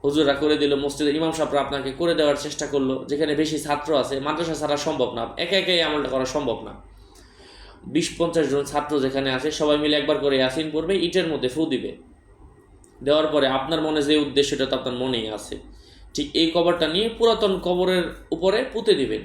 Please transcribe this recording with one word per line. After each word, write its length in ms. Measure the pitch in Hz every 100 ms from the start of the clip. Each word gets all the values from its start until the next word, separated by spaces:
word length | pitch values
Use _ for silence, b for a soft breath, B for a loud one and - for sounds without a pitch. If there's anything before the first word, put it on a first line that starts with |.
হুজুররা 300 | 143 147 143
করে 220 | 139 151 151
দিল, 200 | 143 139
মসজিদের 380 | 143 - 147 151
ইমাম 160 | 160
সাহেবরা 280 | 160 147 143
আপনাকে 300 | 135 139 135
করে 220 | 131 170
দেওয়ার 220 | 156 147 139
চেষ্টা 300 | 151 151 147
করলো। 380 | 143 131 131
যেখানে 300 | 135 143 151
বেশি 240 | 147 151 151
ছাত্র 320 | - 147 156 143
আছে, 240 | 120 135
মাদ্রাসা 340 | 143 160 165
ছাড়া 220 | 156 151 143
সম্ভব 340 | 160 147 117
না, 80 | 117 113 -
একা 200 | 175 190
একা 160 | 180
এই 100 | 175
আমলটা 260 | 160 151 127
করা 160 | 131
সম্ভব 340 | 127 151 131 107
না। 100 | 107 101 - B B B B B B B B B -
বিশ 280 | 143 160 -
পঞ্চাশ 280 | 165 165 143
জন 140 | 139
ছাত্র 360 | 143 147 143 151
যেখানে 280 | 131 135 135
আছে, 180 | 131 151
সবাই 260 | 151 151 147
মিলে 180 | 151 147
একবার 220 | 139 143
করে 180 | 139 135
ইয়াসিন 340 | 131 151 156
পড়বে, 220 | 151 165 190
ইটের 300 | 170 180 165
মধ্যে 220 | 139 123
ফু 180 | 135 151
দিবে। 240 | 127 - - - - - - - - - - - -
দেওয়ার 220 | 131 151 151
পরে 200 | 147 135
আপনার 320 | 135 156 160
মনে 200 | 156 156
যে 120 | 143 151
উদ্দেশ্য, 340 | 139 127 139
সেটা 160 | 135 131
তো 100 | 131
আপনার 180 | 127
মনেই 320 | 123 131 120 110
আছে, 240 | 107 - - - B B B B
ঠিক 120 | - 143
এই 160 | - 165
কবরটা 320 | 170 170 170 156
নিয়ে 200 | 170 226
পুরাতন 440 | 226 226 220 208 185
কবরের 400 | 175 180 185 185 170 - -
উপরে 280 | - 185 214 -
পুঁতে 200 | 220 214
দিবেন। 280 | 160 120 107